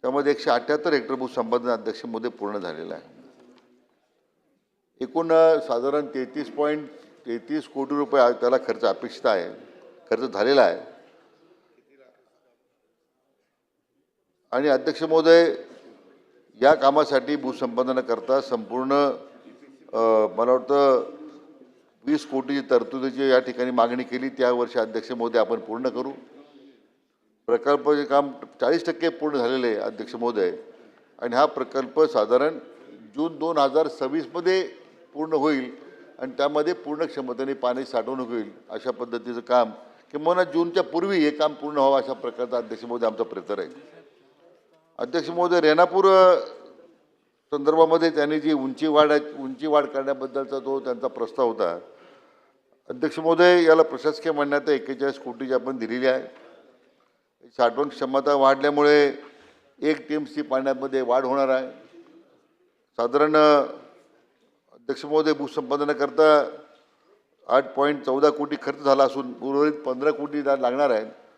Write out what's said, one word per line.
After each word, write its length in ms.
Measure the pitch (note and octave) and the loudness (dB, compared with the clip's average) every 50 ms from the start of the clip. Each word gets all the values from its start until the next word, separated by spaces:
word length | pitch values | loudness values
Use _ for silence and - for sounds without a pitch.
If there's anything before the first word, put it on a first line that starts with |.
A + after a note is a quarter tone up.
| - | -4
त्यामध्ये 300 | B2+ C3 C#3+ C#3 C#3+ C#3+ | -2 -2 0 0 0 0
एकशे 180 | C#3 - - | 0 0 0
अठ्ठ्याहत्तर 420 | A#2+ A#2+ A#2+ - D3 D3+ D3+ F3 D3+ | 0 0 0 -2 -4 -2 0 0 -2
हेक्टर 220 | C#3 A2+ A2+ C3+ | -2 -2 -4 -6
भूसंपादन 540 | B2+ B2+ B2 - C3 A#2 A2+ A#2 B2 A#2 B2 | -6 -6 -8 -6 -6 -4 -2 -2 -2 0 -2
अध्यक्ष 320 | A#2+ A2 G#2+ A2 G2+ - - | -4 -2 -4 -8 -10 -8 -10
महोदय 240 | B2 A2+ A2 A2 B2 | -10 -10 -6 -8 -8
पूर्ण 300 | - - G2+ G2+ G#2+ G2+ | -8 -6 -8 -6 -6 -6
झालेलं 360 | F#2 F2 D#2 D#2 E2 F2+ E2+ | -8 -8 -10 -10 -12 -12 -12
आहे. 80 | D#2+ - - - - - - _ _ - _ _ _ _ _ _ _ _ _ _ _ _ _ _ _ _ _ _ _ _ _ _ _ _ _ _ _ _ _ _ _ | -14 -16 -20 -20 -20 -20 -20 _ _ -20 _ _ _ _ _ _ _ _ _ _ _ _ _ _ _ _ _ _ _ _ _ _ _ _ _ _ _ _ _ _ _
एकूण, 320 | C3 B2+ C3 D#3+ E3 E3 E3 | -12 -6 -4 -4 0 4 4
अ, 280 | D#3+ E3 D#3+ D#3+ D3+ | 6 6 6 6 4
साधारण 460 | - - B2+ A#2 B2 C#3 C#3+ D3 C#3+ | 0 -2 -4 -2 -2 -2 -2 -2 -4
तेहतीस 440 | - - C3+ B2+ B2 - D3+ C#3+ A#2 | -4 -6 -8 -8 -8 -8 -10 -10 -10
पॉइंट 380 | - C#3+ D3 D3 D3+ D3+ D3 C3 - - - _ _ _ _ | -6 -4 -2 -2 -2 -6 -8 -14 -18 -20 -20 _ _ _ _
तेहतीस 380 | B2 A#2 A#2 A2 - D3+ D#3 C#3+ | -10 -10 -10 -8 -6 -8 -8 -8
कोटी 320 | - - C3+ C#3 C3 D3 | -8 -8 -8 -6 -4 -2
रुपये 260 | D3 D3 B2 - C#3 B2 | -4 -2 0 4 4 6
आ-, 80 | A#2+ | 4
त्याला 260 | A#2+ - - A#2+ B2+ | 4 2 0 2 2
खर्च 280 | B2+ B2+ - A2+ - - | 0 0 -2 -6 -2 0
अपेक्षित 420 | G#2+ F#2+ - - A2+ - - - | -2 -2 -2 -6 -12 -12 -4 0
आहे, 240 | A#2+ G#2+ F#2 E2+ F2+ - - - - - - - - - - _ - | 0 0 0 -2 -6 -10 -16 -20 -20 -20 -20 -20 -20 -20 -20 _ -4
खर्च 220 | A2+ A2 A#2+ B2+ - | -4 -4 -4 -6 -2
झालेला 300 | G2 G#2 B2 C#3 C#3 A#2 | -2 0 2 6 6 4
आहे. 180 | F2+ E2+ - - - - - - _ _ _ _ _ _ _ _ _ _ _ _ _ _ _ _ _ C#3 C3+ C3 B2 _ _ C3 B2 _ B2+ B2+ B2+ A#2+ A#2+ B2+ B2 _ _ _ _ _ _ _ _ _ _ _ _ _ _ _ _ _ _ _ _ _ _ _ _ _ _ _ _ _ _ _ _ _ _ _ _ - | 4 2 -2 -10 -18 -20 -20 -20 _ _ _ _ _ _ _ _ _ _ _ _ _ _ _ _ _ _ _ _ _ _ _ _ _ _ _ _ _ _ _ _ _ _ _ _ _ _ _ _ _ _ _ _ _ _ _ _ _ _ _ _ _ _ _ _ _ _ _ _ _ _ _ _ _ _ _ _ _ -4
आणि 160 | B2+ C#3+ D3+ | -2 2 2
अध्यक्ष 340 | C3+ C3 E3+ D#3 D3+ - D#3 | 2 2 0 -4 -4 -4 -4
महोदय, 520 | D#3+ D#3+ D#3+ D#3 E3 E3 E3+ E3+ D#3+ - - - - - - - - - _ _ _ _ _ _ _ _ _ _ _ _ A2 A#2+ | 2 2 4 6 8 8 8 8 6 0 -6 -10 -18 -20 -20 -20 -20 -20 _ _ _ _ _ _ _ _ _ _ _ _ 2 4
या 120 | C#3 D#3 | 4 4
कामासाठी 640 | D3+ C3 C#3 C#3 D3+ D3+ - C#3 C3 B2 C3+ D3 | 6 4 2 4 4 0 2 0 0 0 0 -6
भूसंपादनाकरता 1040 | C#3+ C3 C3 A#2+ - C3+ A#2+ A#2 A#2+ B2+ B2+ C3 B2+ B2+ B2 A#2 A2+ A2+ - C3 C#3 | -4 -4 -6 -6 -6 -6 -6 -2 -2 -2 0 -2 -4 -2 -2 -4 -4 0 0 0 0
संपूर्ण, 520 | C3+ - B2+ A#2 A2 F#2+ A#2 B2+ C3 C3+ C#3 C#3+ C#3+ C#3 B2+ - - - - - _ - - - - - - _ _ - - | 0 -2 -6 -6 -6 -6 -6 -6 -2 0 0 2 2 0 -2 -6 -12 -20 -20 -20 _ -20 -20 -20 -20 -20 -20 _ _ -8 -2
अ, 340 | A2+ A2+ A2+ A2+ A2 G#2+ G#2 - | 0 2 4 4 4 4 2 0
मला 160 | G2+ A#2 A#2+ B2+ | -2 2 2 2
वाटतं 580 | B2+ B2 C3 C#3+ C#3+ C#3 C#3 C3 A#2+ - - - - - - - - - - - _ - _ _ _ _ _ _ _ _ | 0 2 0 2 4 4 4 4 2 0 -4 -12 -18 -20 -20 -20 -20 -20 -20 -20 _ -20 _ _ _ _ _ _ _ _
वीस 220 | B2+ D3+ D3 - | -4 -4 -4 -4
कोटी 340 | - C3+ C3+ B2+ B2+ C#3 C#3 | -6 -6 -6 -4 -4 -6 -6
तरतुदीची 680 | C3+ C3+ C3 A#2+ A2+ - - C3+ B2+ C3+ A#2+ B2+ C#3 C3+ | -2 2 0 0 0 0 -8 -6 -6 -6 -4 -2 2 4
या 80 | B2+ B2+ | 4 4
ठिकाणी 320 | B2+ B2+ A#2+ B2 B2 B2+ | 2 0 -6 -4 -4 -2
मागणी 320 | B2 B2 A2+ A#2+ A#2+ B2 B2 | 2 2 2 2 0 -4 -6
केली, 260 | - B2 B2+ B2+ C3+ | -6 -6 -6 -6 -8
त्या 240 | C3 - B2+ B2 B2 | -2 0 0 2 2
वर्षी 260 | B2 A#2+ A#2 - B2 | 0 -2 -2 -2 -4
अध्यक्ष 320 | A2 A2 A2 A2+ G#2+ - | -4 -2 -4 -8 -6 -6
महोदय 280 | B2+ A#2 A#2 A#2 A2+ A#2 | -8 -6 -6 -2 0 0
आपण 200 | G#2+ - A#2 A2 | 0 0 -2 -6
पूर्ण 300 | - - G#2+ A#2 C3 B2+ | -4 -8 -10 -4 -4 -4
करू. 220 | A2 A#2+ C3 C#3 C3+ C3 - - - C#3 C#3+ _ _ C#3+ C#3+ C#3+ C3+ _ _ _ _ _ _ _ _ _ _ _ _ _ _ | -4 -4 -8 -8 -10 -14 -20 -20 -20 -20 -20 _ _ -20 -20 -20 _ _ _ _ _ _ _ _ _ _ _ _ _ _ _
प्रकल्पाचे 580 | - A#2 A2+ - - C#3+ C#3 B2 C#3+ D3+ C#3+ C#3+ | -2 -2 -2 2 0 0 0 2 0 0 0 0
काम 280 | - C#3 C#3+ C#3+ C#3 B2+ - - - - _ | 2 2 2 2 0 -6 -14 -18 -20 -8 _
चाळीस 260 | B2+ B2 D#3 E3+ E3+ | 0 0 0 0 -2
टक्के 220 | E3+ D#3+ E3 E3 E3 | -4 -6 -2 -2 -4
पूर्ण 280 | D#3+ - D3+ D3+ D3 | -4 -2 -6 -4 -2
झालेले 300 | C3+ A#2+ A#2 C3 C3 B2 | 0 0 0 0 0 0
आहे 100 | A#2+ A2 | -2 -2
अध्यक्ष 380 | G2+ G2+ G#2+ A2 G#2 A2 - - | -2 -4 -6 -8 -10 -14 -12 -10
महोदय 380 | A#2 A#2 A#2+ A#2 G#2 F#2+ F2+ D#2+ - - - - - - - _ _ _ _ _ - | -6 -4 -4 0 0 -2 -2 -2 -6 -14 -20 -20 -20 -20 -20 _ _ _ _ _ -10
आणि 180 | - A#2+ A2+ | -8 -4 0
हा 100 | B2+ D3 | 2 2
प्रकल्प 580 | D3+ - - C3 B2 - C3+ C3 A#2 - D#3 D#3 | 2 0 -6 -8 -6 -6 -6 -6 -4 0 0 0
साधारण 540 | D3+ - A#2+ G#2+ G#2 A#2+ B2+ C#3 D#3 D#3+ C#3 - - - - - - - - - G#2+ G#2 | 2 2 0 2 2 2 2 2 0 -4 -6 -16 -18 -20 -20 -20 -20 -20 -20 -20 -18 _
जून 240 | C3+ D#3 E3+ D#3+ C#3 | -6 -6 -6 -6 -6
दोन 200 | D3+ E3 E3+ D3+ | -6 -2 0 0
हजार 300 | C#3 C#3 C3 D3+ D#3+ D3 | 0 2 2 0 0 0
सव्वीस 360 | - - C#3 C3 C#3 E3 D3+ - - | -4 -6 -6 -4 -4 -6 -6 -6 -10
मध्ये 340 | F3 E3+ F3+ F#3 F#3+ F3+ - - - - - _ _ - _ _ | -4 -2 0 0 0 -2 -6 -12 -18 -20 -20 _ _ -20 _ _
पूर्ण 180 | D3 D#3 D#3+ D#3+ | -10 -6 -2 -2
होईल 380 | D3 C3+ D#3 D3 C3+ B2+ B2 B2+ - - - - - - - - - | 0 2 0 0 0 -4 -8 -12 -18 -20 -20 -20 -20 -20 -20 -14 -12
आणि 120 | C3 C3 | -12 -12
त्यामध्ये 420 | B2+ - C#3 C#3+ D3 D3+ D3+ D#3+ F3+ | -4 -2 -2 0 0 0 -2 -2 -4
पूर्ण 320 | F3 - C#3+ D3+ D3+ E3 | -6 -8 -10 -6 -6 -6
क्षमतेने 500 | D#3 D#3 D3 C3 B2+ B2 A#2 C3+ C3+ C#3 | -6 -6 -10 -10 -10 -8 -8 -6 -6 -6
पाणी 300 | C3+ - B2 B2 B2+ C3+ | -4 -2 -4 -4 -4 -8
साठवणूक 440 | B2+ - A#2+ G#2+ A#2 C3+ C3 B2+ A2+ | -6 -4 -4 -4 -4 -6 -8 -8 -6
होईल 220 | A#2+ A#2 G#2+ G#2 G2+ - - _ | -6 -8 -8 -8 -14 -20 -20 _
अशा 200 | - G#2+ - B2+ | -14 -10 -8 -8
पद्धतीचं 500 | A#2 - B2 A#2+ A#2 A#2+ G#2 A#2+ A#2+ A#2 | -8 -8 -8 -8 -8 -10 -8 -8 -10 -10
काम, 300 | A#2 - B2 B2 A#2+ A2 G#2+ - - - - _ _ _ - | -4 2 2 2 2 2 -4 -16 -20 -20 -20 _ _ _ -10
किंबहुना 320 | D3 D3+ D#3+ F3 F3+ F#3 | -4 -2 0 2 2 0
जूनच्या 380 | E3+ C#3+ E3 E3+ E3+ E3+ F#3+ F3 | 0 0 -2 -2 0 0 -2 -2
पूर्वी 360 | - - E3+ F3 G3 G3+ F3 | 0 -2 -4 -2 0 0 2
हे 120 | D#3 D3 | 2 0
काम 240 | D3 D3+ D#3 D3+ D3 | 0 0 -2 -2 -2
पूर्ण 220 | - C#3 D3 D3+ | -4 -10 -6 -2
व्हावं 240 | D3 C3+ C3+ C#3 C3+ | 2 2 4 4 2
अशा 120 | A#2 B2 C3 | 0 -2 -8
प्रकारचा 440 | A2+ - B2 A2+ - B2 A#2+ B2 | -8 -8 -10 -6 -6 -6 -4 -4
अध्यक्ष 280 | A#2+ A#2 A2 A#2 A2 A#2 | -6 -6 -6 -12 -12 -10
महोदय 220 | A#2+ A#2 A#2+ A2+ | -8 -6 -2 -2
आमचा 180 | A2 A2 A#2 A2+ | -2 -2 -2 -6
प्रयत्न 300 | - - F#2+ E2+ - G#2 | -6 -6 -14 -8 -8 -6
राहील. 440 | G2 F2+ D2+ - - - - - - - _ _ _ _ _ _ _ _ _ _ _ _ _ _ _ _ _ _ - | -6 -6 -10 -12 -20 -20 -20 -20 -20 -20 _ _ _ _ _ _ _ _ _ _ _ _ _ _ _ _ _ _ -12
अध्यक्ष 300 | - B2+ C#3 E3+ D3 - | -12 -6 -6 -6 -6 -6
महोदय, 320 | E3+ E3+ F3 F3 F3 F3 | -4 -2 0 2 2 4
रेणापूर, 460 | D#3+ D3+ D3+ D#3+ F3+ F3 E3+ F#3+ F#3+ | 4 4 6 6 4 4 4 4 6
अ, 320 | G3 F#3+ F#3+ F#3 F#3 F3+ C#3+ - - - - - - - - - - _ _ _ _ _ _ _ _ _ _ _ _ - | 6 8 8 8 8 8 4 2 -6 -14 -20 -20 -20 -20 -20 -20 -20 _ _ _ _ _ _ _ _ _ _ _ _ -6
संदर्भामध्ये 540 | C#3+ C#3 D3 D#3 D#3+ E3 D#3+ D#3+ E3 E3 E3 | -2 0 2 6 6 6 6 6 4 2 2
त्यांनी 300 | D#3+ D#3 D3 C#3+ D#3 D#3 | 2 0 -2 0 -2 -2
जी 120 | C#3+ D#3 D#3 | 0 0 0
उंची 340 | C#3+ C3 C3+ C3 - D#3 | 0 -2 -6 -6 -4 -2
वाढ 240 | D#3 D3+ D3+ D3+ D3+ | 2 4 6 6 6
आहे, 100 | D3+ D3 D3 D3+ - C#3 C3+ | 4 2 0 -2 -12 -12 -12
उंची 240 | C3 C3+ A#2+ C#3+ | -12 -10 -8 -4
वाढ 180 | D#3 D3 D3 C#3+ | 2 2 2 2
करण्याबद्दलचा 760 | - - C#3 C3+ C3+ C3+ C3 C3 C3 C3 C#3 C3+ - C3+ C3+ | 0 -4 -6 -4 -4 -4 -6 -6 -6 -6 -6 -6 -6 -8 -8
जो 220 | - C3+ C3+ C3+ | -6 -6 -6 -6
त्यांचा 260 | A#2+ C3 B2 A#2 B2 | -4 -6 -8 -6 -6
प्रस्ताव 420 | B2+ - B2+ A#2 A2 - - C3 A#2 | -8 -6 -6 -8 -8 -2 0 0 0
होता, 300 | A2 G#2+ G#2 F2 E2+ F2 - - - - - - - _ _ _ _ _ _ _ _ _ _ _ _ _ _ _ | 0 0 -2 -2 -2 -6 -12 -18 -20 -20 -20 -20 -20 _ _ _ _ _ _ _ _ _ _ _ _ _ _ _
अध्यक्ष 300 | - B2+ D3 D3+ - E3 | -8 -6 -6 -6 -6 -2
महोदय, 440 | D#3+ E3 E3 D#3+ F3+ F3+ F3+ F3 E3+ | 0 0 4 6 8 8 8 6 6
याला 200 | D#3+ D#3+ D#3+ D#3 | 6 6 6 6
प्रशासकीय 500 | D#3 - B2+ - D#3 D3+ - - E3 D#3 | 2 0 -4 -4 -4 -4 -4 -4 -4 -2
मान्यता 400 | D3 C#3+ C#3+ C#3+ C#3+ C3+ D3+ D3 | -2 -2 0 -2 -2 0 0 -2
एक्केचाळीस 460 | C3 - - C3+ A#2+ C#3 C#3 C3+ C3+ | -2 -2 -6 -8 -4 -4 -4 -4 -6
कोटीची 340 | - B2+ A#2 A#2 C3+ B2+ C3 | -12 -14 -12 -10 -6 -2 -2
आपण 240 | B2+ - C3 C3+ | -2 -2 -4 -8
दिलेली 300 | B2+ A2+ G#2+ A#2 B2+ B2+ | -8 -6 -6 -6 0 0
आहे. 160 | C3 C3 C3 - - - - - - - - _ _ _ _ _ _ _ _ _ _ _ _ _ _ _ _ _ B2 | 0 0 0 -4 -10 -18 -20 -20 -20 -20 -20 _ _ _ _ _ _ _ _ _ _ _ _ _ _ _ _ _ -20
साठवण 400 | _ - B2 A#2 A#2+ C3 D3 C#3+ | _ 0 2 2 2 0 -4 -4
क्षमता 460 | C3+ - C#3+ B2+ C3 C#3 C3 D3 C#3+ | -4 -6 -6 -2 -2 0 2 2 2
वाढल्यामुळे 800 | C#3+ C3+ C3+ C#3 C3+ C#3 D3 D3 D3 D3 D3 D3 D3 D3 C#3+ C3 - - - - - _ _ _ _ _ _ _ _ - | 4 6 4 4 4 2 0 2 4 4 6 6 6 6 4 0 -6 -14 -20 -20 -20 _ _ _ _ _ _ _ _ -2
एक 260 | D3+ D#3 C#3+ - - | -2 -2 -2 -4 -6
टीएमसी 340 | D3 D#3 D3 B2+ - D3 D3 | -6 -6 -6 -8 -8 -10 -6
पाण्यामध्ये 580 | D3 C3 C3 C3+ C3+ C3+ C3 C3+ C3+ C3 C3+ | -2 -2 -2 0 -2 -4 -4 -6 -4 -4 -4
वाढ 240 | B2+ A#2 A#2+ C3 C3+ | 0 2 0 0 2
होणार 240 | B2+ C3 C#3 C3+ C3 | 0 0 0 2 2
आहे. 180 | C3 C3 C3 B2+ - - - _ _ - - _ _ - _ _ _ _ _ _ _ _ _ _ _ _ _ _ _ | 0 0 -2 -6 -14 -18 -20 _ _ -20 -20 _ _ -20 _ _ _ _ _ _ _ _ _ _ _ _ _ _ _
साधारण, 400 | - A#2 A#2+ B2 C#3+ D3 D3+ D3+ | -4 -4 0 2 2 2 4 6
अ, 260 | D#3 D3+ D3+ D3 C#3+ C3 - - - - - _ _ _ _ _ _ _ _ _ _ _ _ _ _ _ _ _ | 6 6 8 6 6 4 0 -6 -14 -18 -20 _ _ _ _ _ _ _ _ _ _ _ _ _ _ _ _ _
अध्यक्ष 320 | - _ - C#3 - - | -20 _ -8 -8 -8 -6
महोदय, 280 | D3 D3+ D#3 D#3 D#3 D3+ | 0 0 2 2 2 0
भूसंपादनाकरता 1200 | C#3 C#3+ C3 - D#3 C3+ B2 D#3 D3 D3 C#3+ D3+ D3 C#3+ C#3 - D#3+ D#3 D#3 D3+ D3 C3 - - - - _ _ _ _ _ _ _ _ _ _ _ _ _ _ _ _ - | 0 -2 -6 -6 -8 -4 -2 -2 -2 0 -2 0 -2 -2 -2 2 4 6 8 8 6 4 0 -8 -16 -20 _ _ _ _ _ _ _ _ _ _ _ _ _ _ _ _ 2
आठ 160 | A#2+ C3 C#3 | 2 2 2
पॉइंट 380 | C3+ - - C#3+ D3 D3 C#3+ - | 2 -2 0 0 0 0 -2 -4
चौदा 280 | C3 C3 C#3 C#3+ D3 | -4 0 2 2 2
कोटी 260 | D3 D3+ D3 C#3+ D3+ D3 - | 2 2 -6 -6 -6 -8 -6
खर्च 160 | C#3+ C3+ C#3+ | -8 -8 -2
झाला 260 | D3 C#3 C3+ C#3 C#3 | 2 2 4 6 4
असून 280 | B2+ - C3+ C3+ B2+ A#2+ - A#2 | 2 2 -4 -8 -8 -10 -10 -6
उर्वरित 300 | C3 C#3 C#3+ D3 D3+ D3+ | -4 0 2 2 2 0
पंधरा 380 | D3 D3+ C#3 B2+ B2 C#3 D3+ | -2 -6 -8 -6 -2 0 -2
कोटी 360 | D3+ D3 C#3+ D3 D3 D3 C#3 | -2 -2 -6 -8 -6 -4 0
ला-, 140 | C#3 C#3 C3+ | 0 0 0
लागणार 300 | B2+ A#2+ B2 C#3 D3 C#3 | 0 -2 0 0 0 0
आहे. 380 | A#2+ G#2+ A2 A2 - - _ _ _ | 0 0 -2 -6 -14 -20 _ _ _